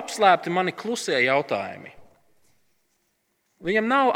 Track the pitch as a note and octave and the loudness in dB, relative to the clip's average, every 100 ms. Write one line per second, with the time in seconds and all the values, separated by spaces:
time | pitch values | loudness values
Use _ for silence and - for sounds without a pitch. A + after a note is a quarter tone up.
0 | C4+ - G3+ E3+ E3+ F3+ F3+ - G#3+ A#3+ | 4 2 4 4 2 -2 -2 -4 -6 -6
1 | - C#3 B2 C#3 C#3 G#2+ F#2 G2 - - | -2 0 2 2 0 -4 -6 -12 -18 -20
2 | - _ _ _ _ _ _ _ _ _ | -20 _ _ _ _ _ _ _ _ _
3 | _ _ _ _ _ _ F3 A3 A3 C#4 | _ _ _ _ _ _ -4 -2 0 2
4 | C4 | 2